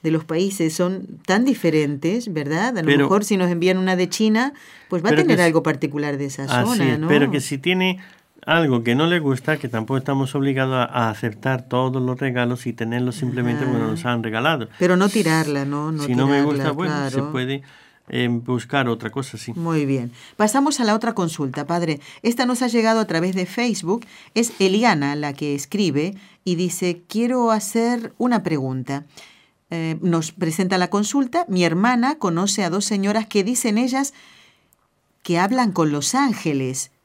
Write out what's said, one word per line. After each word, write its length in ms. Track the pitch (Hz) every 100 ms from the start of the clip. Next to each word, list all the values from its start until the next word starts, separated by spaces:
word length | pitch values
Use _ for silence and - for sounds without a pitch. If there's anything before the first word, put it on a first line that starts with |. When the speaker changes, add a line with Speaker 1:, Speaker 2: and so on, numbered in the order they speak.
Speaker 1:
de 80 | 160
los 140 | 160 160
países 480 | 160 196 190 160
son 340 | 160 180 185 - - -
tan 200 | 196 254
diferentes, 880 | - 170 156 147 143 165 226 226
¿verdad? 440 | 156 143 160 226 226
A 40 |
lo 60 | 156
Speaker 2:
Pero 180 | 143 139
Speaker 1:
mejor 180 | 202
si 140 | 202 196
nos 120 | 175
envían 280 | 170 180 185
una 180 | 185 180
de 140 | 180
China, 440 | - 220 214 262 277 - - -
pues 120 | 180
va 40 | 185
a 40 |
Speaker 2:
pero 100 | -
que 20 |
Speaker 1:
tener 160 | 339 208
Speaker 2:
s-, 60 | 170
Speaker 1:
algo 180 | 160
particular 540 | 160 139 147 147 147 139
de 80 | 139
esa 180 | 139
Speaker 2:
así 260 | 139 123 208 240
Speaker 1:
zona, 160 | 143
Speaker 2:
es, 60 | 120
Speaker 1:
¿no? 80 | 156
Speaker 2:
pero 240 | 147 139
que 80 | 139
si 180 | 135 139
tiene 420 | 175 185 185 185 - - _ _
algo 380 | - 165 156 123
que 140 | 117 123
no 100 | 160
le 140 | 175
gusta, 380 | 147 131 - 151
que 120 | 127
tampoco 300 | 113 110 135
estamos 340 | 135 139 135
obligados 400 | 143 139 135 131 131
a, 100 | 120
a 240 | 123 113
aceptar 560 | 107 120 107 135 131 123
todos 320 | 123 131 131
los 180 | 127 127
regalos 460 | 139 123 120 123 123
y 80 |
tenerlos 400 | 120 113 120 127 117
simplemente 500 | 127 131 120 117 127
porque 120 | 117
Speaker 1:
Ajá. 80 | 113
Speaker 2:
nos 120 | 110 123
han 180 | 120
regalado. 440 | 113 110 139 156 110 -
Speaker 1:
Pero 180 | 180 180
no 120 | 202
tirarla, 540 | 214 165 160 151 143
¿no? 280 | 139 143 151
No 100 | 156
Speaker 2:
Si 120 | 143 123
no 100 | 135
me 120 | 143
Speaker 1:
tirarla, 100 | 143
Speaker 2:
gusta, 200 | 147 135
bueno, 320 | 143 180 147 139
se 60 | 131
Speaker 1:
claro. 140 | 143
Speaker 2:
puede, 300 | 143 127 139 135 - - _ -
eh, 180 | 123 120
buscar 560 | 120 120 123 120 143 120
otra 240 | 117 110
cosa, 260 | 135 135 110
sí. 160 | -
Speaker 1:
Muy 320 | 120 165 160 139
bien. 260 | 135 120 - - -
Pasamos 420 | 214 269 285 285
a 60 | 226
la 100 | 214
otra 180 | 233
consulta, 540 | 226 175 160 139 135 143
padre. 320 | 170 170 143 - -
Esta 240 | 233 233 247
nos 160 | 247
ha 40 | 247
llegado 320 | 226 220 226
a 60 | 214
través 300 | 165 180 185
de 100 | 180
Facebook. 640 | - 240 208 165 233 - - -
Es 200 | - 233 -
Eliana 580 | 190 202 233 160 139 147
la 180 | 147
que 200 | 139 147
escribe 600 | 143 - 202 190 139 165 202 - _
y 120 | - 170
dice, 480 | 180 - 180 175 _
"Quiero 440 | 214 240 254 233
hacer 600 | 220 208 226 233 247 226 -
una 240 | 247 240
pregunta". 640 | 175 156 131 131 120 139 143 - - - _ _ _
Eh, 280 | 170 160 160
nos 300 | 185 165 160
presenta 480 | - 165 160 185 185
la 100 | 180
consulta. 560 | 202 208 285 254 330 349
"Mi 160 | 185
hermana 540 | 170 165 226 247 254 302
conoce 460 | 196 165 202 208
a 80 | 180
dos 140 | 185 202
señoras 420 | 202 196 214 214
que 160 | 208
dicen 340 | 190 247 240 208
ellas 360 | 254 262 277 - - - _ _ _ _ _ _ _ _
que 140 | - 170
hablan 340 | 196 254 233
con 200 | 185 160
los 240 | 147 139 254
ángeles 760 | 277 - 170 139 131 131 - _